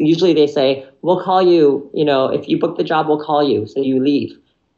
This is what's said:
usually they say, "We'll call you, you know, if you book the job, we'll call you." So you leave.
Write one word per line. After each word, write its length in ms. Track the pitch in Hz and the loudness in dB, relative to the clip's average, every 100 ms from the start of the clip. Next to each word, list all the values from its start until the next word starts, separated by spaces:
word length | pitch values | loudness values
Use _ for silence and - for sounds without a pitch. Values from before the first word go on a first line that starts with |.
usually 300 | 151 165 180 | 0 2 2
they 140 | 151 147 | 2 2
say, 380 | 151 135 135 - _ | 2 0 -2 -6 _
"We'll 200 | - 180 | -2 -2
call 200 | 190 185 | 0 2
you, 480 | 185 175 143 135 - | 4 4 4 2 -4
you 120 | - 151 | -4 0
know, 200 | 135 131 | 0 0
if 200 | 143 - | -2 -2
you 100 | 156 | -2
book 180 | 165 170 | -2 -4
the 60 | |
job, 240 | 160 160 156 | -2 -2 0
we'll 160 | 151 | -2
call 200 | - 147 | -2 0
you." 220 | 147 107 107 | 0 0 -4
So 140 | 135 | -4
you 200 | 135 131 | -2 0
leave. 360 | 135 143 113 - _ _ _ | 0 0 -4 -12 _ _ _